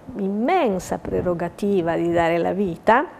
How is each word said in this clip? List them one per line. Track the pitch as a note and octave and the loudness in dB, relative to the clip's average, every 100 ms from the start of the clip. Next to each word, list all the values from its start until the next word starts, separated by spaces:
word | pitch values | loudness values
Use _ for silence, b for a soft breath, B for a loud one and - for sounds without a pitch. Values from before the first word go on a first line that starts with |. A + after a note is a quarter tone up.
| - B3+ | -12 -6
immensa | G3 G3+ B3 F#4 C4+ F#3 - F#3 | -4 -2 0 2 2 0 -4 -6
prerogativa | - F#3+ F3 F3 F3 - G3+ G3 E3 E3 | -4 -2 -2 -2 -4 -4 0 2 2 0
di | E3+ | 0
dare | E3+ E3+ E3+ | 2 2 2
la | E3+ | 0
vita, | F3+ G3+ E3 - A#3 E4 - | 0 -2 0 4 4 2 -6